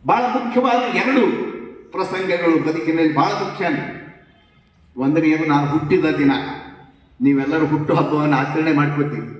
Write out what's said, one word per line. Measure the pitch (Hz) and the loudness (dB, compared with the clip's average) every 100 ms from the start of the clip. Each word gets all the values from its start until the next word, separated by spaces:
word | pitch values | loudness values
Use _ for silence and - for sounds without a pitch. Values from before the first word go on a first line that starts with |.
| 131 | 0
ಬಹಳ | 226 | 0
ಮುಖ್ಯವಾದ | 247 262 233 240 254 240 247 | 2 -2 0 0 2 0 0
ಎರಡು | 180 220 269 190 - - - - - - | -2 2 2 2 0 -6 -8 -14 -18 -12
ಪ್ರಸಂಗಗಳು | 185 180 185 185 170 170 160 | -6 -6 -4 -2 0 2 2
ಬದುಕಿನಲ್ಲಿ | 151 160 156 160 156 | 0 -2 -2 0 2
ಬಹಳ | 139 185 | 2 0
ಮುಖ್ಯ. | - 190 - 175 147 - - - - _ _ _ _ _ _ _ 123 | -2 -6 -4 -4 -4 -6 -12 -18 -20 _ _ _ _ _ _ _ -4
ಒಂದನೆಯದು | 135 160 156 156 | 0 2 2 2
ನಾನು | 156 143 147 | 2 2 2
ಹುಟ್ಟಿದ | 156 151 185 | -2 2 2
ದಿನ. | 156 139 143 135 - - - - - _ _ _ | 2 2 2 2 -4 -10 -14 -20 -20 _ _ _
ನೀವೆಲ್ಲರೂ | 135 139 139 156 151 | 2 2 2 0 2
ಹುಟ್ಟು | 151 - | 0 2
ಹಬ್ಬವನ್ನು | 170 - 151 151 135 | 2 2 0 2 0
ಆಚರಣೆ | - 156 160 | 0 0 0
ಮಾಡ್ಕೊತೀರಿ. | 147 143 143 139 113 113 | 2 2 0 -2 -4 -10